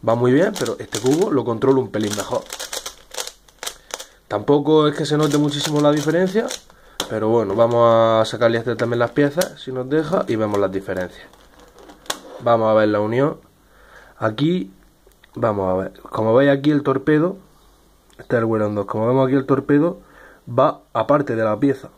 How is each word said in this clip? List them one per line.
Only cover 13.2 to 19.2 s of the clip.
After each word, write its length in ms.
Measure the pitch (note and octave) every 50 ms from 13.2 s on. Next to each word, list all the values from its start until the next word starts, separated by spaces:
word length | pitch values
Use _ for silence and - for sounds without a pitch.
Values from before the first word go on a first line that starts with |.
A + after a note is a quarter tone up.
| C#3 D3+ - - - _ _ _ _ _ _ _ - - - - - - - _
Aquí, 520 | - A2+ G#2+ - C#3+ D#3+ F3 F#3 F#3+ F#3+ - _ _ _ _ _ _ _ _ _ _ - _
vamos 380 | B2 A2+ A#2 G#2+ G2+ F#2+ F#2 F#2
a 100 | F#2 F#2+
ver, 180 | - - -
como 340 | - - - - A2 A2 A2
veis 160 | B2 C#3 C#3+
aquí 200 | C#3 C#3 C3+ D3
el 120 | D3+ C#3+ -
torpedo, 560 | D3 C3+ C3+ C3+ - D3+ D3+ D#3 F3+ F#3+ F#3+ - _ _ _ _ _ _ _ _ _ _ _ _ _ _ _
este 180 | - - -
es 40 | A#2+
el 40 | A2+
Waylon 300 | A2+ A2+ A2 G#2+ G#2 G#2
dos, 100 | G#2 G2
como 220 | G2 G#2 G#2+ A2
vemos 200 | A#2 B2+ C3+